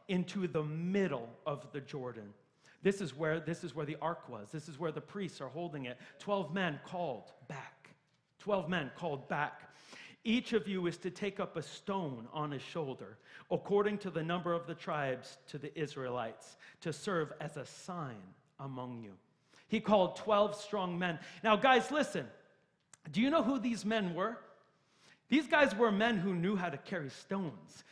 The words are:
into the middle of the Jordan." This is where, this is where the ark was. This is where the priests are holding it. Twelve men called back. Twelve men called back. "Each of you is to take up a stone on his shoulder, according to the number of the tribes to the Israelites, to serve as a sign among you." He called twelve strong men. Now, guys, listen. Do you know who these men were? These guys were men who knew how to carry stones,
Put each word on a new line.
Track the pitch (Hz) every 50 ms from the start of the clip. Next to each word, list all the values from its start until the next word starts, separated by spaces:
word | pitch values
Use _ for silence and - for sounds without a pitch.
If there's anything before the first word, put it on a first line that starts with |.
| - -
into | 190 180 175 - - 202 185
the | 170 135 160
middle | 151 151 151 160 170 180 190 202 196 180 143 123 117 117 120 - -
of | 156 143 131 - -
the | - 147
Jordan." | 131 - - 143 127 127 117 113 104 101 104 _ _ _ _ _ _ - - _
This | - 190 196 196
is | 196 147 123
where, | 139 165 156 156 165
this | 160 160 170 165
is | - 170 127
where | 156 151
the | 147 156 156
ark | 151 160 170 160 - -
was. | 123 107 101 104
This | - 156 147 165
is | 156 135
where | 175 160
the | 151 156
priests | 151 - - 202 196 165 - -
are | 147 131
holding | 120 160 175 170 151 147 131
it. | 123 123 - - - - -
Twelve | - 208 208 202 185 143 156
men | 196 185 170 147 135 -
called | - 175 180 175 156 123 104 - - - - - -
back. | 151 131 - - - _ - - - _ _ _ _ _ _ _ _ -
Twelve | - 190 208 190 165 151
men | 185 175 147 127 -
called | - 175 170 143 139 - -
back. | 190 147 147 - - - - - - - - - - - - - - _ -
"Each | 226 220 254 240 - 233
of | 214 -
you | 196 196 185 175
is | 170 165 -
to | - 185
take | 175 - 208 202 196 -
up | 180 - -
a | 165
stone | - - - - - - 196 196 180 147 131 117 113 120
on | - 156 151 151
his | 143 127
shoulder, | 120 - - 175 156 135 127 - 120 - 110 - - - - - - -
according | - 151 - - 196 202 208 208 208 202
to | - 190
the | 151 165
number | 156 165 175 180 156 175
of | 170 170 170
the | 170 165
tribes | 165 - 190 165 151 143 135 131 127 - - - - - -
to | - 147
the | 127 151 - 165
Israelites, | 156 139 - 139 131 127 123 123 117 113 110 - - - - - - - - -
to | - 170
serve | 143 - - 214 190 170 151 131 - -
as | 156 147 -
a | 151 123
sign | - - - - - 180 175 156 135 117 104 92 92 - _ _ _ _ -
among | 139 139 131 127 127 123 123 117
you." | 113 104 95 - _ _ _ _ _ _ - - - -
He | - 220
called | - 196 214 202 185 175 -
twelve | - - 208 214 202 208 208 202
strong | - - - - 208 185 180 175 170
men. | 180 180 165 147 - - - - -
Now, | 220 214
guys, | 202 - 269 262 247 247 -
listen. | 277 302 269 - - 180 131 113 - - - _ _ _ _ _ _ _ _ _ - - - -
Do | 139 175
you | 240 277
know | 311 330
who | 240 214 277 262
these | 202 247 233 202 -
men | 208 226 226 202 180 165
were? | 160 190 220 240 - - - - - _ _ _ _ _ _ _ _ - - - _ _ -
These | 247 294 311
guys | - 320 302 294 - 196
were | 202 240 226
men | 202 196 220 233 233 190
who | 170 202 185
knew | 175 165 190 214
how | 190 180 175
to | 160
carry | 180 - - 196 180 147 135
stones, | - - - - 196 202 190 156 117 90 76 - - - - -